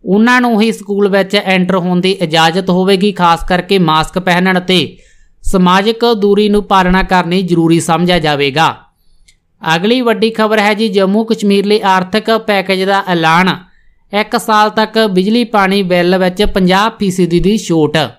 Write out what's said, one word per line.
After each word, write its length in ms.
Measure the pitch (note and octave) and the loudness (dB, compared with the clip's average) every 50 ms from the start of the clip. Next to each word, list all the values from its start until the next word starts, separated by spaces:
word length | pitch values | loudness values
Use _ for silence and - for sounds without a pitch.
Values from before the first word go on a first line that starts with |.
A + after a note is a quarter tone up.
| - | -2
ਉਹਨਾਂ 360 | - F#3 G#3 A3 A#3+ B3 B3+ | 0 2 2 2 4 2 2
ਨੂੰ 200 | B3 A#3+ A#3 G3+ | 2 0 0 2
ਹੀ 100 | A3 A3+ | 0 0
ਸਕੂਲ 360 | A3 A3+ - - G3+ G3 G3+ G3 | -2 -6 -8 -6 -2 0 0 2
ਵਿੱਚ 260 | F#3+ G3 F#3+ F#3+ G3+ | 2 0 0 0 -2
ਐਂਟਰ 400 | G3+ - F#3+ F#3 F#3 F3+ F3+ F#3+ | -2 0 0 0 0 0 0 0
ਹੋਣ 260 | F#3 E3+ F3+ F3+ F3+ | -2 -2 0 -2 0
ਦੀ 100 | F3 F#3 | 0 -2
ਇਜਾਜ਼ਤ 580 | G3 F#3+ F#3 D#3+ D#3 D#3+ D#3+ E3 E3 G3 F#3 F#3 | -2 -2 -4 0 2 2 2 2 0 -2 -2 0
ਹੋਵੇਗੀ। 420 | F3+ F#3 F#3 F#3+ G3+ F3+ F#3+ G#3 | 0 0 2 2 2 2 0 -2
ਖਾਸ 320 | F#3 F#3 F3+ E3+ E3+ E3 - | 0 0 0 0 0 0 -2
ਕਰਕੇ 360 | - F#3 F3 F3+ F3+ G3 F#3+ | -2 -2 -2 0 0 0 2
ਮਾਸਕ 400 | F3+ D#3 D#3 D#3+ D#3 - - F#3+ | 2 2 2 0 -2 -2 -6 -6
ਪਹਿਨਣ 400 | F3+ F#3 F3 F3+ F#3 F#3+ F#3 F3+ | -2 0 0 0 0 0 0 -2
ਅਤੇ 380 | F3+ F#3 F#3 F3 C#3 A2+ - _ _ _ _ - - _ _ _ - | 0 0 0 0 0 -2 -8 _ _ _ _ -20 -20 _ _ _ -4
ਸਮਾਜਿਕ 640 | - - F#3+ F3+ F3+ F3+ F#3+ G3 A3+ A3+ A3+ A#3 A#3 A#3 | -2 0 2 2 4 2 2 2 0 -2 0 0 0 0
ਦੂਰੀ 340 | G3+ G3+ G3+ G3+ G3+ G#3+ G#3 | 0 0 0 2 2 2 2
ਨੂੰ 140 | G#3 G#3 G3 | 0 0 0
ਪਾਲਣਾ 400 | - G3+ F#3+ F3+ F3+ F#3 F#3+ F#3 | 0 0 2 2 2 2 0 0
ਕਰਨੀ 380 | - F#3+ F3+ F3+ E3+ F3 F#3+ | 0 0 0 0 0 -2 -2
ਜ਼ਰੂਰੀ 380 | F#3+ E3+ F3 E3 E3 E3 E3 E3+ | 0 0 0 0 2 2 2 0
ਸਮਝਿਆ 400 | D3 - E3 D#3 F3+ F3+ F3+ E3+ | 0 0 0 0 0 0 0 0
ਜਾਵੇਗਾ। 560 | D3 D3+ D3 C#3 C#3+ C#3 B2+ D3+ D#3+ C#3+ A2+ - - _ _ _ _ _ _ _ _ - _ _ _ _ _ _ - - D#3+ | 0 -2 0 0 -2 -2 0 0 0 0 -2 -6 -18 _ _ _ _ _ _ _ _ -20 _ _ _ _ _ _ -4 -2 -2
ਅਗਲੀ 260 | E3+ F3+ G#3+ B3 C4 | -2 0 0 0 0
ਵੱਡੀ 280 | B3 A#3 A3 G#3 A3 A3+ | 0 0 0 0 -2 -2
ਖਬਰ 300 | A3 A3 A3 G#3+ A3 G#3+ | 0 -2 -2 0 0 0
ਹੈ 140 | G3+ G#3 G#3+ | 0 0 0
ਜੀ, 140 | G3 A3+ | 0 -2
ਜੰਮੂ 360 | A3 F#3 G3+ F#3+ F#3+ G3 A3 A3+ | -2 0 0 0 0 0 -2 0
ਕਸ਼ਮੀਰ 420 | A3 A3+ A3 G#3 G3+ G3+ G3 G3 | -2 -4 -2 0 0 0 0 2
ਲਈ 140 | G3+ G#3 G#3+ | 0 0 0
ਆਰਥਿਕ 500 | G#3 G3 F#3+ F#3 F3+ F#3 - G#3+ A3 - A3 | 2 0 0 0 0 -2 -4 -4 -2 -2 -2
ਪੈਕੇਜ 460 | A3 A3 - G#3 G3 F3+ F#3 F#3+ F#3 F#3+ | -2 -2 -2 -2 -2 -2 -2 -4 -2 0
ਦਾ 200 | G3 G3 G3 F#3+ | 0 -2 -2 0
ਐਲਾਨ। 480 | F#3 F3+ E3 D#3+ D#3+ E3 E3+ F#3 F#3 D3 - - _ _ _ _ - _ _ _ _ - | -2 -2 0 2 2 2 2 2 0 -2 -6 -12 _ _ _ _ -20 _ _ _ _ -4
ਇੱਕ 240 | G3+ G#3+ G#3 - | -4 -4 -2 -4
ਸਾਲ 320 | A#3 - - G#3+ G#3+ G#3+ G#3+ | -6 -2 0 2 2 2 0
ਤੱਕ 300 | - A3+ A3 - - A3+ | 0 -2 -4 -2 0 -2
ਬਿਜਲੀ 440 | A3 G#3+ F#3 F3+ F#3 G#3 A3 B3 A#3+ | -2 0 0 -2 0 0 0 0 -2
ਪਾਣੀ 400 | G#3+ A3 G#3 G3 F#3 G3 G3+ G3 | 0 0 0 0 0 0 -2 0
ਬਿੱਲ 340 | F3 F3+ F3 E3+ F3 F#3+ | 0 0 0 2 2 2
ਵਿੱਚ 260 | F#3 F#3 F3+ F3+ F3+ G#3 | 2 0 -2 0 0 -2
ਪੰਜਾਹ 460 | G3+ - G3+ F#3 F3+ F#3 F#3+ G#3 A3+ | 0 0 0 2 2 2 2 0 -2
ਫੀਸਦੀ 500 | A3 - G#3 F#3+ F3+ F#3 F3+ E3+ E3+ F3 | -4 -4 -4 -4 0 0 0 0 0 0
ਦੀ 180 | E3 F#3+ G#3+ | 2 2 0
ਛੋਟ। 400 | G#3+ - - E3+ D#3+ D3+ C#3+ - D#3+ C#3+ A2 - | 0 -2 -2 0 0 0 0 0 -2 -4 -4 -8